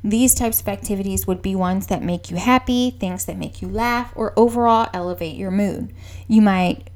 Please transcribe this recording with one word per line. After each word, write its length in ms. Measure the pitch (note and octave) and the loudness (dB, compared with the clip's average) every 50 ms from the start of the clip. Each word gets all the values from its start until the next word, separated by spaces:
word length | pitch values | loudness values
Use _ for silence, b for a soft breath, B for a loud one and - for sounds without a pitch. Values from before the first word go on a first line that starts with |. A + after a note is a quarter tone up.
| - | -4
These 320 | G#3 G#3+ A3+ B3+ B3+ - | 0 2 4 4 4 4
types 260 | - B3 A3+ A3 - | 2 2 0 0 0
of 60 | - | -2
activities 580 | G#3 G3 G3 - - G#3 G3 G3 G3 F#3+ F#3+ - | -4 -6 -6 -4 -4 -4 -4 -2 -2 -4 -2 -2
would 160 | - F#3 F#3 | -2 -2 -2
be 140 | - G3 F#3+ | -2 -2 -2
ones 320 | F#3+ F#3 F3+ F#3 G3 G3+ | 0 0 0 0 -2 -2
that 160 | - G3 - - | -2 -2 -2 -2
make 300 | F3 F3 F3 - - E3+ | -2 -4 -4 -6 -8 -8
you 40 | |
happy, 540 | F3 - B3 B3+ B3+ C4 B3+ B3 B3 B3 B3 | -2 2 4 4 4 4 2 0 0 0 0
things 360 | B3 - G3+ F#3 F3+ F#3 - | -2 -4 -4 -6 -4 -6 -8
that 120 | - - F#3 | -8 -8 -8
make 240 | E3 D3+ - - F3+ | -8 -10 -10 -10 -10
you 60 | F3+ | -6
laugh, 440 | F#3 G#3+ A#3 A#3+ A#3+ A#3+ A#3+ - - | -4 -2 -2 0 0 -2 -4 -4 -6
or 160 | - A3 - - | -6 -6 -2 2
overall 520 | G#3 A#3 A#3+ A3+ A#3+ A#3 A#3 A3+ A3+ A3+ A3+ - | 4 4 4 4 2 4 4 4 4 2 0 -4
elevate 440 | F3+ F3 F3+ F3+ - F3 D#3+ D#3 | -6 -6 -6 -6 -6 -6 -8 -6
your 160 | - G3 F#3+ F#3 | -6 -6 -2 0
mood. 400 | G3+ G3+ F#3+ - - A#3+ - B B B B B B B | 0 0 0 0 -4 -6 -8 B B B B B B B
You 160 | - A3 A3 G#3+ | 4 6 8 8
might 480 | G3+ F#3+ F#3 F3+ F3 - - - - - | 8 6 4 2 0 0 -4 -8 -10 -10